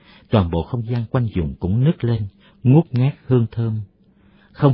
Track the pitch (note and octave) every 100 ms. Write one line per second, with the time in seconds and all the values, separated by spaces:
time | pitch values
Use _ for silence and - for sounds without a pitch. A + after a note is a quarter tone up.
0 | _ - _ - F2 E2 D#2+ A#2+ A2+ A#2+
1 | A2+ C3 A#2 F#2 D2+ C2 F2+ G#2+ C#3 -
2 | A#2+ A#2 G2+ - _ _ B2 C#3+ E3 B2
3 | C3 C#3 - B2+ A#2 - A#2 A2 G2+ _
4 | _ _ _ _ _ - D3